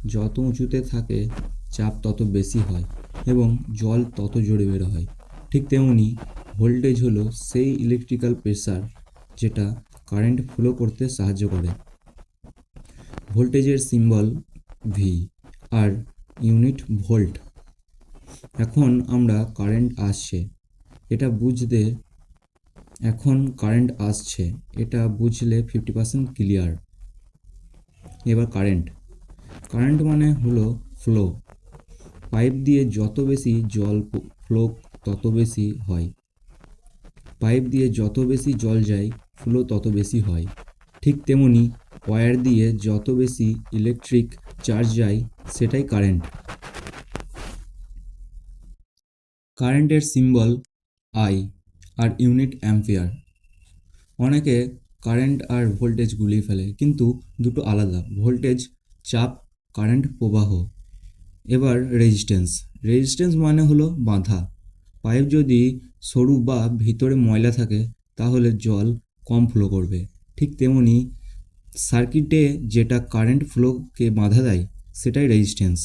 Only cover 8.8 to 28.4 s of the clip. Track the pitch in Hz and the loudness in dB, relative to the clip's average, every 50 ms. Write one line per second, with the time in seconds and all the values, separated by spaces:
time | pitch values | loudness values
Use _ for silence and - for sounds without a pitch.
8.8 | 98 113 - - - _ _ - - _ - - 117 110 - 107 101 101 113 117 | -6 -10 -14 -18 -20 _ _ -20 -20 _ -8 -4 -4 -2 0 -2 -4 -4 -4 -8
9.8 | - _ - - - - 98 104 107 120 127 - 127 - - - 117 123 123 - | -14 _ -20 -20 -12 -6 -2 0 2 2 0 0 -4 -6 -4 0 0 0 0 0
10.8 | 120 110 110 - 127 127 127 - 98 98 98 95 104 98 92 90 85 85 90 - | -2 -4 -2 -4 -6 -6 -4 -2 -2 -2 -2 -2 -2 -2 -2 -2 -2 -4 -6 -8
11.8 | - - - _ _ - _ - - _ _ _ - - - _ _ _ _ - | -12 -20 -20 _ _ -20 _ -20 -20 _ _ _ -20 -20 -20 _ _ _ _ -20
12.8 | - - - - - - - - - - 101 110 123 123 131 139 135 139 139 135 | -20 -20 -20 -20 -20 -16 -16 -16 -12 -4 0 0 2 2 2 2 2 2 0 0
13.8 | 135 - - 117 113 113 113 107 104 107 123 151 - _ - - _ _ - _ | -2 0 0 2 4 4 4 4 2 0 -2 -6 -12 _ -20 -20 _ _ -20 _
14.8 | - 110 95 101 101 95 90 85 87 - _ _ _ - - - - - - 113 | -8 -6 -4 -2 0 0 0 -2 -4 -6 _ _ _ -20 -20 -20 -10 -2 0 2
15.8 | 107 101 98 113 113 - - - - _ - - 110 110 113 113 120 135 131 - | 2 2 0 -2 -10 -14 -20 -20 -20 _ -12 -4 0 2 4 4 4 2 0 -4
16.8 | - - 107 101 95 90 113 110 101 87 85 - - - _ - - - _ _ | -6 -6 -6 -6 -2 0 0 0 0 0 -4 -10 -18 -20 _ -20 -20 -20 _ _
17.8 | _ _ _ - _ _ - - - - - - - - _ - 117 117 113 147 | _ _ _ -20 _ _ -20 -20 -20 -20 -20 -20 -20 -14 _ -4 -4 0 2 2
18.8 | 143 127 123 123 123 123 123 123 123 117 110 107 110 113 - - 101 101 110 117 | 4 4 2 2 0 0 0 2 2 2 2 0 -2 -4 -6 -6 -2 -2 0 0
19.8 | 123 123 120 - 101 101 101 - - - - 90 90 101 - _ _ _ _ _ | 0 -2 -2 -4 -2 -2 -2 -4 -6 -8 -6 -6 -6 -6 -10 _ _ _ _ _
20.8 | _ _ - - _ - 117 117 131 131 113 104 117 127 123 123 123 117 120 110 | _ _ -20 -20 _ -6 -4 -2 0 -2 -2 0 0 -2 0 -2 -2 0 0 2
21.8 | 107 110 123 135 - _ _ - - _ - _ _ _ _ _ _ _ _ - | 2 0 -2 -6 -12 _ _ -20 -20 _ -20 _ _ _ _ _ _ _ _ -20
22.8 | - _ - - - 113 113 117 - 139 131 135 135 135 127 - - 107 113 120 | -20 _ -14 -6 -4 -4 -4 0 0 2 2 2 0 -2 -4 -4 -2 0 2 2
23.8 | 123 123 - - 104 104 104 - - - - - 92 87 107 - - - - - | 2 2 -2 -4 -4 -4 -4 -4 -8 -10 -6 -6 -4 -6 -6 -8 -14 -14 -8 -8
24.8 | 113 113 - 120 113 113 104 107 113 120 113 - 120 117 113 117 113 113 - 113 | -6 -4 -2 -2 -2 -2 -2 0 -2 -2 -2 -2 -2 0 0 0 -2 -2 -4 -6
25.8 | 113 - 117 110 113 113 - 139 135 131 - - 101 98 101 95 90 85 80 78 | -4 -4 -4 -4 -4 -2 -2 -4 -4 -4 -4 -4 0 0 2 0 0 -2 -4 -6
26.8 | - _ _ - - - - - _ - _ _ _ - - - - - _ - | -10 _ _ -20 -20 -20 -20 -20 _ -20 _ _ _ -20 -20 -20 -20 -20 _ -20
27.8 | _ _ _ _ - - - - - 120 113 113 | _ _ _ _ -20 -20 -20 -8 -2 0 0 0